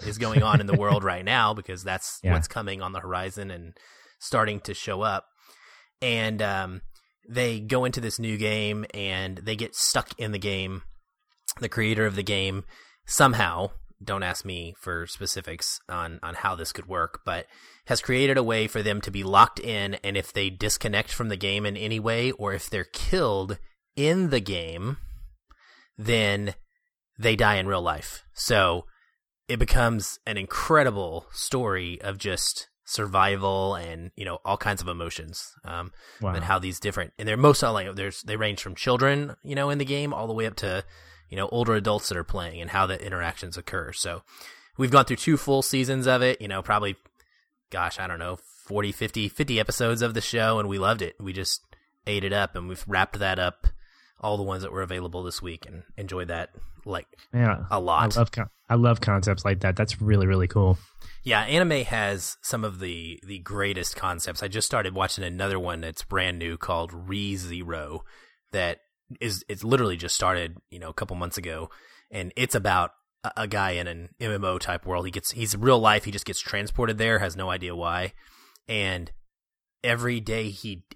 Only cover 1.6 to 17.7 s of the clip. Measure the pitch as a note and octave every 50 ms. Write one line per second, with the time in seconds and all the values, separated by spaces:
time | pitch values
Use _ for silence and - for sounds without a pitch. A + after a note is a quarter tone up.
1.6 | F#2+ - F#2 F2+ G2 G2 F#2 F#2 - - - - - F#2 F2 E2 D#2+ - - A#2+
2.6 | G#2+ G2 G2 F#2+ F#2+ F#2 F#2 F2+ F2+ F#2 F2+ F2+ F#2 F#2+ F#2 G#2 G2 F#2+ F2+ E2+
3.6 | E2+ E2 - - - - - - - - _ - - - - A#2 A2+ G#2+ G#2 G2+
4.6 | - - F#2+ - - - G2 F#2+ G#2+ A2 G2 F#2+ - _ _ _ _ - - -
5.6 | - - - - _ _ _ - - B2 A#2 A2+ A2 A2 G#2+ G#2 G#2+ G2+ G2 F#2+
6.6 | F#2+ F#2 F2+ F#2 - - - - _ _ _ _ _ - A#2 B2 B2 A#2+ A2+ A2
7.6 | G#2+ G#2+ C3+ B2+ B2+ B2 - B2+ A#2 A2 - - A#2 A2 G#2+ G#2 G#2+ G#2+ G#2+ G#2+
8.6 | G#2+ G#2 G#2+ G#2+ G#2+ - - G#2 G2 G2 F#2+ F#2 G2 F#2 F#2 F#2 F#2 A2 A2 G#2
9.6 | A#2 G#2+ - - - - - C3+ - - - - A#2 A2 G#2 G2 F#2+ G2+ G2 F#2+
10.6 | F#2+ F#2+ F#2+ F#2 - - - - _ _ _ _ _ _ _ _ - - - -
11.6 | A#2+ A2 - A#2 A2 G#2+ A2+ G#2+ A2 G#2+ G2 G2 G2 G2 G2+ G2 F#2+ F#2+ F#2+ G2
12.6 | - - - - - _ _ _ _ - - - D3+ C3 A#2 A2 G#2 F2 E2 F2
13.6 | F#2+ G2 - - - - - - G2 - G2+ G2 F#2+ F2+ F2+ - - G2 F#2 F2
14.6 | E2+ E2 E2 - - F#2+ F2 E2+ E2+ F2 - - G2 F#2 - F#2+ E2+ - E2+ E2+
15.6 | - - - - _ - F2+ F2 E2+ E2 E2 - - E2 F2 - - G2+ F#2 E2+
16.6 | E2 - - - E2+ F2 F#2 F2 E2 - - - - - F2 E2+ - _ - -
17.6 | - -